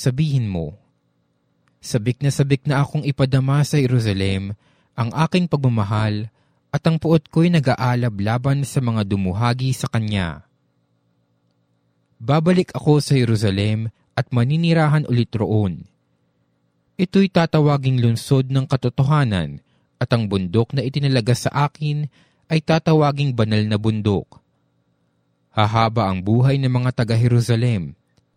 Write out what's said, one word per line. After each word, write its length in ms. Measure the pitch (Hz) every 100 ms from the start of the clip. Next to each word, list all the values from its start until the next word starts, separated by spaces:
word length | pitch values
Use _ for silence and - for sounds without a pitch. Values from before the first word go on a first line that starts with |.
sabihin 480 | 139 127 156 135 110
mo, 320 | 90 76 - _ _ _ _ _ _ _ _ _ _
'Sabik 400 | - 117 110 120
na 80 | 139
sabik 320 | - 139 139
na 160 | 147 139
akong 240 | 143 151
ipadama 560 | 147 - 135 131 131 143 139
sa 80 | 151
Jerusalem 800 | 127 127 110 95 95 95 98 104 _ _ _ -
ang 160 | 117
aking 320 | 131 160 185
pagmamahal 880 | 175 147 131 113 101 107 107 104 110 _ _ _ _
at 80 | 143 165
ang 80 | 160
puot 320 | 156 160 -
ko'y 240 | 160 170
nag-aalab 640 | 170 131 120 123 123 120 101
laban 480 | 101 123 135 139
sa 160 | 139 143
mga 240 | 123 113
dumuhagi 720 | 101 98 95 92 120 123 131 127
sa 160 | -
kanya.'" 480 | 113 107 101 87 73 _ _ _ _ _ _ _ _ _ _ _ _ _ _ _ _ _ _
Babalik 560 | 117 151 160 180 180
ako 320 | - - 151
sa 80 | -
Jerusalem 800 | 139 117 110 104 95 104 110 113 - _
at 160 | - -
maninirahan 800 | 123 127 156 170 165 151 151 -
ulit 200 | 120 113
roon. 520 | 110 92 110 101 78 - _ _ _ _ _ _ _ _ _ _
Ito'y 360 | - 185 196 196
tatawaging 640 | 180 165 156 147 143 131 127
lungsod 480 | 117 117 - 135 131
ng 240 | 135 131
katotohanan 880 | 135 123 - 135 151 127 95 76 71 _ _ _ _
at 80 | 123
ang 160 | 120 107
bundok 400 | 98 90 104 117
na 160 | 139 123
itinalaga 480 | 143 139 131 110
sa 160 | 120 - 139 147
akin 400 | - 151 147 147 - _ _ _
ay 160 | 160
tatawaging 720 | - 165 165 156 147 143 143
banal 320 | 117 110 107 107
na 80 |
bundok. 640 | 107 110 110 104 95 - - _ _ _ _ _ _ _ _ _ _ _
Hahaba 560 | - 107 113 113 113 98
ang 160 | 95
buhay 400 | 95 113 131 139
ng 80 | 131
mga 240 | 123 127
taga-Jerusalem. 1040 | - 113 113 120 120 117 113 123 107 76 - _ _ _